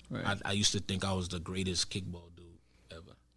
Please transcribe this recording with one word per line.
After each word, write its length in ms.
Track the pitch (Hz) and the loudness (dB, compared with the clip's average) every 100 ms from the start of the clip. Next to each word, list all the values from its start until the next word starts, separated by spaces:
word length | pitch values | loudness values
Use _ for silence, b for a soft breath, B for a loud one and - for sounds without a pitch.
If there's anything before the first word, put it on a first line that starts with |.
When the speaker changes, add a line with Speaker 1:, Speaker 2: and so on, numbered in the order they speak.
| - | -8
Speaker 1:
Right. 160 | 104 101 | -2 0
Speaker 2:
I, 240 | 98 - | 0 2
I 20 | |
used 200 | 98 101 | 4 4
to 80 | 101 | 4
think 240 | 95 95 | 2 0
I 80 | 95 | 2
was 160 | 92 90 | 2 0
the 100 | 90 | -2
greatest 520 | 87 95 92 85 - | -2 0 2 2 0
kickball 440 | 104 95 87 85 87 | -2 -4 -8 -10 -18
dude 100 | 87 85 - - - | -18 -20 -20 -20 -14
ever. 220 | 82 87 - _ | -14 -14 -20 _